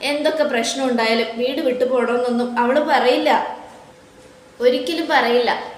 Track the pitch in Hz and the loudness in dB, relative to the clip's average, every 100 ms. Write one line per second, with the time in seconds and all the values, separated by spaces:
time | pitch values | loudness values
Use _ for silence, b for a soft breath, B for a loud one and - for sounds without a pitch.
0 | 277 294 302 311 285 240 233 269 262 233 | -4 0 0 0 0 0 -2 -2 -2 0
1 | 220 233 226 233 254 302 262 - 254 254 | 2 0 -2 -2 -2 0 -2 0 0 0
2 | 233 240 247 233 240 240 240 294 294 262 | 0 0 0 -2 -2 0 2 2 2 2
3 | 240 302 302 226 - - - - - - | 4 2 2 0 -2 -10 -16 -20 -20 -20
4 | - - - - - - 247 - 349 320 | -20 -20 -20 -20 -20 0 2 2 -2 -4
5 | 302 285 240 240 226 - - | 0 0 2 2 2 -2 -6